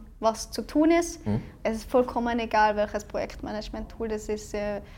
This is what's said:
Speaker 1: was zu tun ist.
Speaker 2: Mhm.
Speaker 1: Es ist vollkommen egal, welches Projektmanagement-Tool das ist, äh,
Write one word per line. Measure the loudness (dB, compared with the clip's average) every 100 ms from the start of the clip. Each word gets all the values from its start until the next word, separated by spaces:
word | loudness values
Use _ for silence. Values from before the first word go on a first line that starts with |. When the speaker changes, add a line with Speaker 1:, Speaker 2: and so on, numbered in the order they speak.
| -12 0
Speaker 1:
was | 0 0 -4
zu | -8
tun | -2 4 6
ist. | 6 4 -4 -2
Speaker 2:
Mhm. | -2 -2 -6
Speaker 1:
Es | -4 -4
ist | 2
vollkommen | 2 2 0 -2 0
egal, | 2 4 4 4
welches | 0 -2 -6
Projektmanagement-Tool | -6 -6 -6 -8 -8 -8 -10 -10 -6 -4
das | -4 -4
ist, | -6 -6
äh, | -4 -4 -4 -8